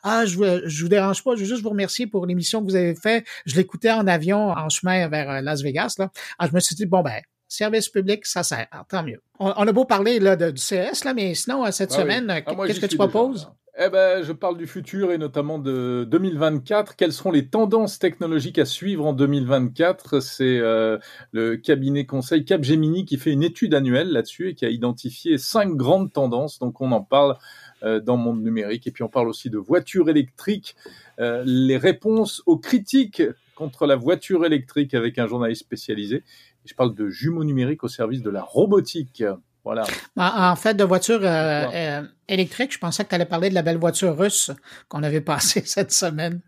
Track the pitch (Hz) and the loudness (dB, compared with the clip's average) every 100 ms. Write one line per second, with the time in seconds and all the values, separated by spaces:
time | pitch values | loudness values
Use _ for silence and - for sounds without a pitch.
0 | 202 226 220 175 202 180 165 151 170 202 | 0 2 2 2 2 2 -2 -4 2 4
1 | 196 190 262 233 196 247 214 202 202 - | 4 0 0 0 -2 -4 -2 -2 -2 -4
2 | 240 196 180 180 170 220 196 185 175 165 | -2 -2 0 -2 0 -2 0 2 2 0
3 | 214 226 226 - 156 147 - - 226 220 | 0 0 -2 -10 -2 0 0 0 2 4
4 | 190 170 165 202 208 160 156 - 180 185 | 4 2 2 2 0 -2 -4 -2 2 2
5 | 165 151 139 135 139 147 143 147 214 - | 2 -2 -2 -4 -4 -2 -2 -2 -2 -2
6 | 190 - - - 165 175 - 165 196 185 | -4 -6 -14 -4 0 2 0 -2 2 2
7 | 147 110 - _ _ - 214 220 208 202 | 2 -4 -12 _ _ -4 0 0 0 -2
8 | 190 214 - 180 165 117 - - - 190 | 0 -2 -2 -4 -4 -4 -8 -14 -8 -6
9 | 156 107 _ - 196 208 208 220 262 202 | -6 -10 _ -4 -2 2 2 4 2 2
10 | 214 240 196 175 170 131 - 190 190 - | 2 4 4 4 2 -2 -4 -2 -2 -4
11 | 277 247 190 160 240 269 220 185 190 190 | -4 -2 -2 -4 -4 -2 -2 -2 0 0
12 | 165 233 226 165 147 180 196 185 202 311 | 0 0 -2 -4 -4 -4 -2 -2 -2 2
13 | 190 214 254 220 - _ _ 131 185 190 | 2 2 0 -2 -10 _ _ -2 2 4
14 | 190 185 156 156 185 170 165 185 - 196 | 4 4 -2 -4 -4 -4 -8 -12 -8 -2
15 | 185 165 147 147 147 156 135 131 123 123 | 0 0 -2 -2 -4 -4 -2 -2 -2 -2
16 | 120 170 185 151 156 147 127 208 208 - | 2 2 2 0 0 0 0 0 0 0
17 | 175 139 190 156 131 214 214 226 208 - | 0 0 0 2 2 2 2 2 0 0
18 | 180 - 170 160 123 160 127 - 190 170 | -2 0 -2 -2 0 0 0 -2 -4 -2
19 | 151 135 139 143 127 139 123 127 170 185 | -2 2 2 2 2 2 0 0 0 0
20 | - 139 127 - 131 123 113 113 110 107 | -2 -2 -2 -2 0 2 2 2 2 0
21 | - - - 110 113 117 - 139 135 143 | -6 -20 -8 -4 -2 -2 0 2 2 -2
22 | 131 139 127 165 131 190 135 160 156 175 | -2 -6 0 -2 2 0 2 2 2 0
23 | 185 135 156 143 170 170 196 147 131 127 | -2 -4 0 0 0 0 0 2 2 0
24 | 180 127 107 - 185 151 117 120 120 123 | 0 -2 -2 -8 -10 -4 -4 -2 -4 -4
25 | 127 - 170 143 - 220 202 147 127 190 | -10 -6 -2 -2 0 0 0 0 2 2
26 | 190 147 127 120 147 - 123 - 131 113 | 2 0 0 0 -4 -6 -8 -4 0 0
27 | 98 139 139 135 - - - _ 110 110 | 2 4 4 0 -10 -20 -20 _ -2 0
28 | 110 123 117 113 110 113 104 120 - - | 0 0 0 -2 -2 -2 -4 -6 -8 -8
29 | 117 131 117 107 113 107 98 175 - 190 | -4 -2 -2 -4 -6 -8 0 0 2 0
30 | 160 151 131 - 190 208 - - - - | 2 2 0 -6 -4 -4 -8 -20 -20 -20
31 | - - 117 120 131 127 131 131 180 175 | -20 -6 -4 -2 0 2 4 4 2 2
32 | 214 220 208 - - - - 247 - 269 | 0 2 0 0 2 2 2 0 2 2
33 | 214 - 139 - _ - 156 - 147 131 | 2 0 -2 -2 _ -12 -12 -2 2 2
34 | 127 185 - 180 170 147 127 147 139 123 | 2 0 0 0 2 0 0 -2 0 0
35 | 117 120 113 123 113 113 - - - 107 | -2 -2 -2 -2 -2 -4 -8 -10 -6 -6
36 | 104 143 - - _ _ - - 123 104 | -4 -6 -8 -20 _ _ -16 -2 -2 -2
37 | 101 92 147 165 151 131 127 156 113 - | -6 -4 -4 -2 -2 0 -2 -2 -6 -4
38 | 110 127 107 98 - - 190 202 - 170 | -4 -4 -6 -6 -2 2 4 4 2 -6
39 | 135 - 104 95 _ _ 107 113 107 - | -8 -4 -4 -4 _ _ -6 -4 -4 -6
40 | - - 180 220 180 175 220 202 190 185 | -8 -2 0 2 2 2 0 2 4 2
41 | 202 226 190 160 156 151 151 170 160 147 | 2 2 2 2 2 0 -2 -4 -4 -6
42 | 147 _ - 190 185 - 247 - 175 - | -10 _ -4 -2 -2 -2 -6 -4 -4 -4
43 | 202 175 170 170 190 185 165 165 170 160 | -2 -2 0 0 0 2 0 2 0 2
44 | 185 151 202 - - 139 - - _ 147 | 0 2 0 0 -4 -6 -18 -20 _ -6
45 | 151 156 151 143 - - - 202 - - | -2 -2 -2 0 0 0 -2 -2 0 0
46 | 175 151 165 175 | 0 -4 -4 -6